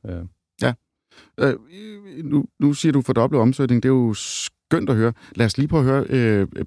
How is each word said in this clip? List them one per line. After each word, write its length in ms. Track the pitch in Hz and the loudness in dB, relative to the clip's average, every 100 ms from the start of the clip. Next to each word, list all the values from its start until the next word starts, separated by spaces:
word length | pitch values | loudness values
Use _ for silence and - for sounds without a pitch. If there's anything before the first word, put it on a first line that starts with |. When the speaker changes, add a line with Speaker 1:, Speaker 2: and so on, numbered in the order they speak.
| 104 | -14
Speaker 1:
Øh. 140 | 87 90 - _ - | -12 -14 -18 _ -6
Speaker 2:
Ja. 100 | 123 120 _ _ _ _ _ - | -4 -4 _ _ _ _ _ -2
Øh, 160 | 135 - - 185 214 208 202 143 | -2 -2 -8 -20 -20 -20 -18 -14
nu, 200 | 151 143 - - | -4 -2 -2 0
nu 120 | 147 | 0
siger 180 | 143 160 | 2 2
du 100 | 139 | 2
fordoblet 380 | 123 120 123 143 | 0 0 2 2
omsætning. 420 | 113 131 135 120 | 2 2 2 2
Det 60 | 131 | 2
er 40 | |
jo 220 | 131 117 104 - - - - _ | 2 2 -2 -8 -10 -10 -14 _
skønt 180 | 170 196 | -2 0
at 60 | 110 | 2
høre. 160 | 113 117 - - | 2 -2 -8 -2
Lad 100 | 113 | 0
os 120 | - | 0
lige 100 | 147 | 0
prøve 120 | 165 | 2
at 60 | 131 | 2
høre, 140 | 135 - | 2 0
øh, 380 | 131 113 104 95 - | 0 2 2 0 -4